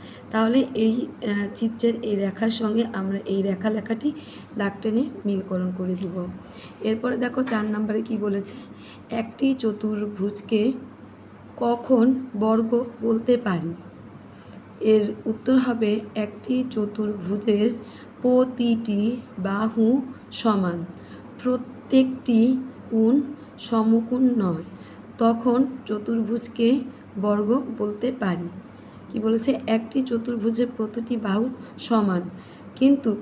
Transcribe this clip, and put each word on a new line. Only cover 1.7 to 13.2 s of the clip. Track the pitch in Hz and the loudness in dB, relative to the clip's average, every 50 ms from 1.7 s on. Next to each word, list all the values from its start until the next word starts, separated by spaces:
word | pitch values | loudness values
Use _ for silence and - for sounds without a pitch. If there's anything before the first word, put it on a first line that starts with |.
| 226 - - 233 226 226 - | -2 0 0 0 0 0 -2
এই | 214 208 | -2 0
রেখার | 196 196 196 185 - 220 226 | 0 0 -2 -2 0 0 0
সঙ্গে | 226 - 233 214 214 226 233 226 - | 0 0 -2 0 2 2 0 0 -2
আমরা | 196 190 190 196 196 - | -4 -4 -2 -2 -4 -2
এই | - 196 196 | -2 0 0
রেখা | 190 196 190 180 - 220 | 0 0 -2 0 0 -2
লেখাটি | 214 220 196 - 226 220 - 294 294 - - - - - - - - 214 | -2 -2 -2 -4 -4 -2 -2 -4 -4 -4 -12 -16 -16 -18 -18 -12 -6 -4
দাগ | 202 196 196 - | -2 -2 -4 -2
টেনে | - 226 214 226 285 311 - - - | -4 0 2 2 0 0 -4 -4 -2
মিলকরণ | 208 202 190 190 - 185 180 185 185 | -2 -2 -2 -2 -2 -2 -2 -2 -2
করে | 180 180 185 185 180 | -2 -2 -2 -2 -2
দিব। | 180 196 180 175 190 180 180 180 - - - - - - - - - - | -2 -4 -4 -4 -6 -6 -6 -8 -12 -14 -16 -18 -18 -18 -18 -16 -6 -2
এরপরে | 214 220 220 233 247 247 - | -2 0 0 0 -2 -2 0
দেখো | 247 240 240 269 254 | -2 -2 0 -2 -2
চার | 254 240 214 214 | 0 0 -2 0
নম্বরে | 214 214 214 214 214 208 220 | 0 -2 -2 -2 0 0 -2
কি | 226 233 233 202 | -2 -2 -2 -2
বলেছে, | 202 208 196 202 196 - - - - - - - - - - - - - | 0 0 -2 -2 -4 -6 -12 -16 -16 -18 -18 -18 -18 -20 -20 -20 -12 -8
একটি | - 233 226 226 - - 269 269 269 262 | -6 -6 -6 -6 -4 0 2 2 2 2
চতুর্ভুজকে | - 220 208 208 - 214 214 208 208 208 208 190 185 208 202 - - - 226 214 208 247 269 - - - - - - - - - - - - - - - - - 240 | 0 -2 -2 0 -2 -2 -2 -2 -4 -4 -4 -2 -4 -4 -4 -6 -4 0 0 2 2 2 0 -2 -8 -14 -18 -18 -20 -20 -20 -20 -20 -20 -20 -20 -20 -18 -8 -2 0
কখন | 233 233 233 - - 262 233 226 254 262 - - - - 202 214 | 0 0 0 2 2 4 6 6 6 4 2 -2 -6 -4 0 2
বর্গ | 220 220 226 233 226 247 240 254 240 - - | 4 4 4 4 2 2 0 0 -2 -8 -4
বলতে | 220 226 226 220 | 0 0 0 2